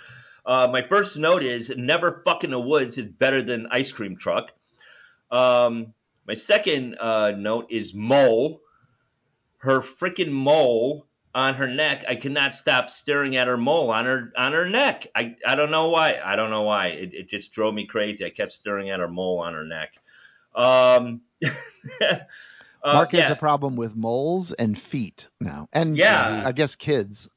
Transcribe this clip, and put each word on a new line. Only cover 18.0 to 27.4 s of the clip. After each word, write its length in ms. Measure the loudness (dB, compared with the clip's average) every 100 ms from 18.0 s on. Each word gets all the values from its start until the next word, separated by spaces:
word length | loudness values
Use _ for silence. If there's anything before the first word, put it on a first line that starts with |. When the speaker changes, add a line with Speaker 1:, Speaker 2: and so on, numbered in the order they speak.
| -4 -6
Speaker 1:
I 60 | -10
kept 240 | -8 -8
staring 360 | -8 -6 -6 -6
at 100 | -6
her 100 | -6
mole 300 | -4 -4 -4
on 140 | -4
her 120 | -8 -10
neck. 240 | -10 -12 _ _ _ -20 _ _ 2
Um, 640 | 4 6 8 6 4 -8 _
<laughs> 120 | -6 -6 -6 -12 -20 -14 -4
uh, 160 | -2 -2 -8 -20 -20 -20 -20 _ 2
Speaker 2:
Mark 260 | 2 4
has 80 | 2
Speaker 1:
yeah. 120 | 2
Speaker 2:
a 40 | 0
problem 400 | 0 0 -2 -4
with 200 | -6 -4
moles 580 | -4 -2 -2 -4 -4
and 260 | -4 -2 -2
feet 460 | -6 -6 -6 -10 -18 -10
now. 260 | -10 -10 -4
And 240 | -2 0 2
Speaker 1:
Yeah. 460 | 4 4 2 -2 -2
Speaker 2:
I 60 |
guess 240 | 0 -2 -2
kids. 520 | -2 -2 -2 -8 -20 _